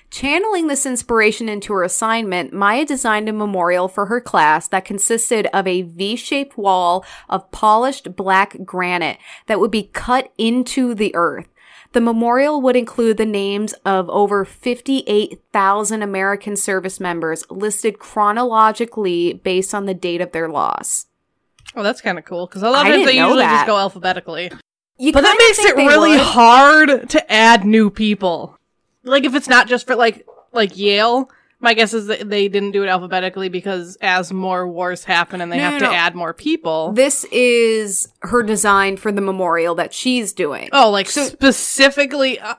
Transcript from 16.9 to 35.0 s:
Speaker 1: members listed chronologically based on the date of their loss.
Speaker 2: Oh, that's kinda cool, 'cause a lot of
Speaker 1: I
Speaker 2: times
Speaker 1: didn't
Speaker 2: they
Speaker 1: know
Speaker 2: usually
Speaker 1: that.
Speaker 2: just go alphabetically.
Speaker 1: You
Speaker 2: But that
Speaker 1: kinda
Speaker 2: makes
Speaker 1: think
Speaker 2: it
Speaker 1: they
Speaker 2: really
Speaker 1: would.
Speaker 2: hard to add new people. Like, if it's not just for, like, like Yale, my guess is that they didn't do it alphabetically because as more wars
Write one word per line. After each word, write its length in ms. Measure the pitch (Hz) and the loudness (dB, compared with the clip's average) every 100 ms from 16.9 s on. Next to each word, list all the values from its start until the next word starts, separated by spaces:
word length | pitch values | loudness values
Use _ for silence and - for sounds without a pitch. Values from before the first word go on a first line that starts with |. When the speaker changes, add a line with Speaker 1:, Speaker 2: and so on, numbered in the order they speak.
| - | -8
Speaker 1:
members 440 | 185 170 160 160 - | -8 -6 -6 -6 -10
listed 480 | 190 214 202 220 202 | -6 -6 -4 -4 -6
chronologically 1400 | - 220 208 220 254 220 220 214 233 220 196 170 175 | -6 -2 0 0 0 2 2 2 -6 -4 -4 -2 -2
based 400 | 180 185 185 190 | -4 -4 -2 -2
on 120 | 208 196 | -6 -6
the 80 | 180 | -6
date 260 | 180 170 | -6 -6
of 100 | 175 | -6
their 180 | 165 160 | -6 -4
loss. 580 | 143 71 - - - - _ _ _ _ _ - 247 | -2 -2 -4 -6 -8 -10 _ _ _ _ _ -16 -6
Speaker 2:
Oh, 60 | |
that's 180 | 208 254 | -4 -4
kinda 200 | 202 175 | -6 -8
cool, 260 | - 175 175 | -8 -10 -10
'cause 140 | 190 | -4
a 60 | 220 | 0
lot 120 | 269 | 2
of 60 | 294 | 4
Speaker 1:
I 20 | |
Speaker 2:
times 40 | 302 | 4
Speaker 1:
didn't 80 | 302 | 4
Speaker 2:
they 80 | 262 | 4
Speaker 1:
know 60 | 180 | 4
Speaker 2:
usually 160 | 254 | 4
Speaker 1:
that. 120 | 175 151 | 4 2
Speaker 2:
just 100 | 147 | 2
go 100 | 202 | 0
alphabetically. 760 | 196 190 185 180 - 160 175 - _ _ _ - | -2 -4 -4 -4 -6 -10 -10 -14 _ _ _ -4
Speaker 1:
You 140 | 262 | 2
Speaker 2:
But 80 | 269 | 4
that 80 | 403 | 6
Speaker 1:
kinda 140 | 440 453 | 6 6
Speaker 2:
makes 100 | 415 | 6
Speaker 1:
think 120 | 403 | 4
Speaker 2:
it 60 | 269 | 4
Speaker 1:
they 100 | 277 | 6
Speaker 2:
really 240 | 302 311 | 6 6
Speaker 1:
would. 80 | 294 | 4
Speaker 2:
hard 880 | - 240 233 254 285 311 302 262 - | 4 6 8 10 8 8 6 2 0
to 220 | 302 - | -2 0
add 340 | 214 226 233 196 | 4 6 6 4
new 240 | 220 208 | 4 4
people. 640 | 202 214 208 185 156 - _ _ _ _ _ | 0 -2 0 -2 -4 -8 _ _ _ _ _
Like, 200 | 254 277 | 0 2
if 100 | 262 | 2
it's 140 | 269 254 | -2 2
not 180 | 247 226 | 2 4
just 200 | 247 - | -2 -2
for, 80 | 233 | 0
like, 320 | 233 - - - _ | 0 -2 -12 -20 _
like 260 | 240 202 185 | -4 -4 -2
Yale, 520 | 202 202 226 247 262 _ _ _ | 0 2 2 0 -2 _ _ _
my 120 | 233 | 0
guess 200 | 226 220 | 2 2
is 140 | 226 202 | -2 -6
that 220 | - 202 | -6 -4
they 180 | 208 196 | -2 0
didn't 240 | 196 202 | -2 -2
do 120 | 196 | -2
it 40 | 196 | 0
alphabetically 640 | 185 180 185 185 190 190 | -2 -2 -4 -4 -6 -8
because 480 | 180 196 185 170 - | -6 -6 -8 -10 -6
as 300 | 196 185 180 | -2 -2 -2
more 340 | 190 185 185 180 | -6 -4 -4 -6
wars 360 | 170 180 175 | -6 -6 -6